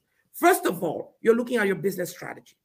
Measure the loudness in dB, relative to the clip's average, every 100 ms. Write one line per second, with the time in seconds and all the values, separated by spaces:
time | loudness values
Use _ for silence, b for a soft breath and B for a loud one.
0 | _ _ _ 0 4 4 2 -2 -4 -6
1 | -10 _ 2 4 2 0 0 0 -2 -4
2 | -6 -10 -14 -14 -18 _